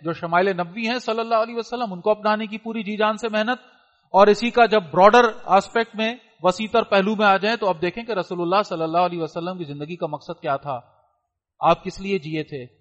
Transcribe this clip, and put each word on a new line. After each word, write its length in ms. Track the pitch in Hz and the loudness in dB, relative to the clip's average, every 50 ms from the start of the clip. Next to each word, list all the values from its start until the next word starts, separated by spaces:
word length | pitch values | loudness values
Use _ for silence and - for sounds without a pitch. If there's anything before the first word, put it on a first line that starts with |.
جو 120 | 147 160 165 | -6 -6 -8
شمائل 340 | - - 165 165 175 185 196 190 | -6 -6 0 2 2 2 2 0
نبوی 300 | 175 175 170 175 226 233 | -2 -6 -8 -6 -8 -4
ہیں 120 | 220 240 247 | -4 -4 -4
صلی 200 | 220 - 220 226 | -4 -4 -4 -4
اللہ 160 | 233 226 233 | -2 0 0
علیہ 200 | 220 220 233 240 | 0 0 -2 -4
وسلم، 380 | 233 226 - - 240 247 214 185 | -10 -8 -8 -6 -6 -6 -6 -8
ان 80 | 175 | -4
کو 100 | 170 214 | 0 0
اپنانے 360 | 214 208 202 214 214 214 220 | 0 0 0 -2 -2 0 -2
کی 100 | 208 208 | -8 -10
پوری 260 | 220 _ 226 220 226 214 | -10 _ -8 -6 -6 -6
جی 140 | 185 214 | -6 -2
جان 200 | 196 214 214 220 | -2 0 0 0
سے 120 | 208 - 226 | -2 -6 -4
محنت، 300 | 208 214 214 220 254 240 _ _ _ _ _ _ _ _ _ _ | -2 -2 -2 -2 -4 -6 _ _ _ _ _ _ _ _ _ _
اور 160 | - 185 202 | 6 6 8
اسی 220 | 208 208 202 233 240 | 8 6 2 0 -2
کا 160 | - 240 233 | 4 4 4
جب 180 | 214 220 214 185 151 | 4 4 0 0 0
broader 300 | - 180 190 208 208 240 240 233 - - - | 2 6 6 8 8 8 6 6 0 -4 -4
aspect 500 | - 180 196 190 - - 208 - - - | 2 2 2 2 2 -2 -2 -2 -2 -4
میں، 200 | 202 220 220 240 262 _ _ _ _ | -6 -6 -4 -6 -8 _ _ _ _
وسیع 280 | 151 180 180 185 220 214 | 0 0 0 0 -6 0
تر 120 | - 233 220 | 0 0 0
پہلو 320 | - 214 196 190 202 220 | 2 2 2 2 2 0
میں 100 | 202 214 | 2 4
آ 120 | 202 196 | 4 4
جائیں، 200 | 190 185 214 233 | 2 2 -2 -2
تو 120 | 233 220 196 | 0 0 -2
اب 120 | 180 160 | -2 0
دیکھیں 220 | 180 175 175 233 233 | -2 -4 -4 -6 -8
کہ 80 | 233 | -6
رسول 300 | 220 190 170 - 185 175 | -4 -4 -4 -6 -6 -6
اللہ 200 | 175 170 185 202 208 | -4 0 0 0 0
صلی 180 | - 185 165 165 | -2 -4 -6 -4
اللہ 140 | 160 165 | -2 0
علیہ 240 | 170 180 180 175 175 | 0 0 0 -2 -4
وسلم 360 | 160 151 - 175 165 175 185 | -8 -8 -8 -8 -8 -8 -8
کی 60 | 185 170 | -10 -10
زندگی 320 | 139 147 143 147 156 175 | -12 -10 -12 -10 -12 -8
کا 120 | 170 180 | -8 -8
مقصد 340 | 156 147 143 - - 170 _ | -8 -8 -10 -12 -14 -16 _
کیا 140 | - 156 139 | -6 -4 -4
تھا، 240 | 139 - 143 135 120 _ _ _ _ _ _ _ _ _ _ _ _ _ _ _ _ | -4 -4 -8 -10 -10 _ _ _ _ _ _ _ _ _ _ _ _ _ _ _ _
آپ 240 | - 156 170 - - | 2 2 2 2 -2
کس 180 | 190 - - | -14 -14 -12
لیے 180 | 190 196 196 185 | -6 -4 -4 -4
جیے 240 | 139 156 156 156 151 | -4 -6 -8 -8 -8
تھے 220 | _ 151 135 123 123 _ _ | _ -12 -14 -14 -16 _ _